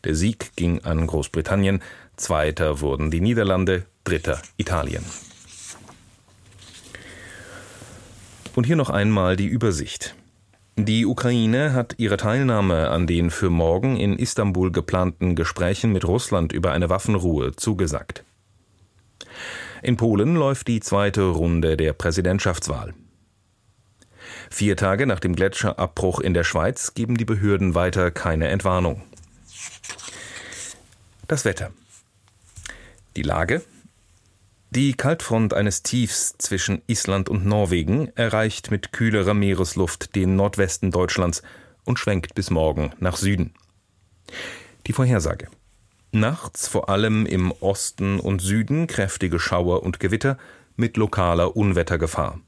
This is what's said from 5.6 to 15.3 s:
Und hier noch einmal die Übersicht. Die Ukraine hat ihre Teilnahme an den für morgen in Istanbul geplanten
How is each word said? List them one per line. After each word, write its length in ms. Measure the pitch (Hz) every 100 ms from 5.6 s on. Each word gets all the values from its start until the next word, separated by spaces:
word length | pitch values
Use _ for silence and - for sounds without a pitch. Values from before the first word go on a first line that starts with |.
| - - - - - - _ - - - - - - - - - - - - - - - - - - - - - -
Und 120 | - 120
hier 100 | 165
noch 140 | 135
einmal 460 | 101 104 104 90 92
die 100 | 101
Übersicht. 680 | 117 113 78 - - - - _ _ _ _ _ -
Die 300 | 107 110 107
Ukraine 680 | 120 123 120 110 123 151
hat 220 | 127 117 -
ihre 220 | 110 98
Teilnahme 720 | 107 123 135 107 98 82 73
an 160 | 80 87
den 240 | 85 85
für 180 | - 95
morgen 480 | 85 82 87 131 127
in 220 | 101 95
Istanbul 520 | 127 - 101 92 92
geplanten 680 | 87 - 92 90 - 90